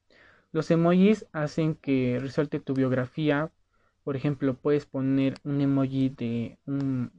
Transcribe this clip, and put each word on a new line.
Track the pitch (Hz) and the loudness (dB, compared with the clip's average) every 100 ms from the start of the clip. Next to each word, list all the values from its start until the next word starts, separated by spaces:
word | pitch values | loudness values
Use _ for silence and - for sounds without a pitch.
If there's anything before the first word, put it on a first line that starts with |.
| _ _ - _ _ | _ _ -20 _ _
Los | 160 151 | -4 0
emojis | 165 165 180 190 214 - | 2 4 6 6 4 -2
hacen | 160 151 - 156 156 | -6 -4 -2 -2 -2
que | - 135 123 123 | 0 0 0 -2
resalte | 135 143 147 151 | -4 -2 -2 -4
tu | - | -4
biografía. | 135 131 131 127 - 151 143 160 _ _ _ _ _ | 0 0 0 -4 -2 0 0 -2 _ _ _ _ _
Por | - 135 | -8 -4
ejemplo, | 143 143 139 127 | -2 -2 -2 -2
puedes | 147 147 - | 0 0 -2
poner | 139 131 135 135 135 | -4 0 0 0 -2
un | 147 143 | -4 -2
emoji | 139 139 135 135 131 | 0 0 0 0 -2
de | 135 117 117 113 - - | -2 -4 -4 -6 -10 -8
un, | 139 139 127 120 | -4 -2 -4 -6